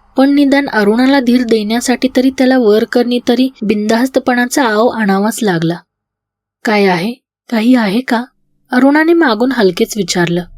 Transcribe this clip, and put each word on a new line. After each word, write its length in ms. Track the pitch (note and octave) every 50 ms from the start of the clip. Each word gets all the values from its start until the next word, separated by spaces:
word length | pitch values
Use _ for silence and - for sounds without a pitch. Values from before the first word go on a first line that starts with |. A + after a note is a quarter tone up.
| _ _ _
पण 180 | - C4 C#4 C#4+
निदान 340 | C#4+ C#4+ C#4 C4 C#4 C#4+ C4+
अरुणाला 520 | - A3 G#3 G3+ G#3+ A#3 B3+ C4 C#4 C#4+
धीर 220 | B3 A#3 A#3+ B3 B3+
देण्यासाठी 680 | A3 A3+ A3 G#3 G#3 A3 A#3+ - - B3 A#3 - C4 -
तरी 140 | C4 B3+ C4+
त्याला 280 | C4 - C4+ B3+ C4 C4
वर 260 | B3 G#3 G#3 G#3+ A3+
करणी 340 | - - B3 B3 A#3 A#3+ B3 - -
तरी 200 | A#3+ A#3 B3+ C4 C4 - A3+
बिनधास्तपणाचा 1000 | G3 A3 G#3 G#3 G#3+ A3+ A3+ B3 C4+ - C4 B3+ - B3 A#3+ B3 B3 - D4+ C#4
आव 220 | A#3 G#3+ G#3 A3+
आणावाच 520 | B3 - A3 A3 G3 F#3+ F#3+ G3+ A3 A3+ - A#3
लागला. 340 | G#3 F3+ E3 D#3+ E3 E3+ E3+ - _ _ _ _ _ _ _ _ _ _ _ _ _ _ _ -
"काय 200 | - G#3+ G#3 G3+
आहे? 280 | G3 F3+ E3+ E3+ A3 A#3+ - _ _ _ _ _ -
काही 240 | B3 A3+ G#3+ A#3+ B3+
आहे 260 | B3 A3+ G3+ F#3 A#3
का?" 240 | C4 - B3+ A3 B3 C4 _ _ _ _ _ _ _ _ -
अरुणाने 400 | B3+ C4 C#4 C#4+ D4+ D#4 D#4+ E4+
मागून 400 | E4+ E4 C#4 A3 G#3+ A#3+ C4 C4
हलकेच 440 | A#3 G#3+ F#3+ F3 - A3+ A3 -
विचारलं. 480 | A3 G3 F3+ - F#3 F3 E3 E3+ F3 F3 - -